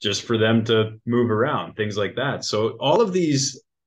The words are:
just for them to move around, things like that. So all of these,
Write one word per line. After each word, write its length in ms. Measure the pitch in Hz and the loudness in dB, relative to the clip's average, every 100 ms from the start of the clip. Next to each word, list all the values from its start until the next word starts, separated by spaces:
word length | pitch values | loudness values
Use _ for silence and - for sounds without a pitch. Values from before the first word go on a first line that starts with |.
just 220 | 107 98 | -6 -4
for 140 | - 113 | -2 2
them 280 | 110 113 | 4 4
to 340 | 113 110 107 - - | 4 2 2 -4 -2
move 240 | 120 117 | 0 2
around, 440 | 107 135 127 85 | 2 0 -2 -6
things 220 | - 107 101 | -6 -4 -2
like 200 | 98 - | -4 -4
that. 280 | 139 101 | -4 -4
So 260 | - 107 107 - | -4 -2 -2 -2
all 200 | 135 185 | 2 2
of 120 | 220 | 2
these, 500 | 180 160 135 - - _ _ | 0 0 0 -2 -8 _ _